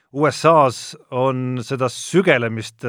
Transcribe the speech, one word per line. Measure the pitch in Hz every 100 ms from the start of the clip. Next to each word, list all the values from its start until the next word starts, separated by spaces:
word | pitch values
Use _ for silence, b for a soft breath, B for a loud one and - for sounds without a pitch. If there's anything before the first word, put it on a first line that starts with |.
| b 135
U | 147
S | - 156
A-s | 165 131 - - - _ 127
on | 131 127 127 127
seda | 113 131 127
sügelemist | - - 175 180 131 117 113 107 -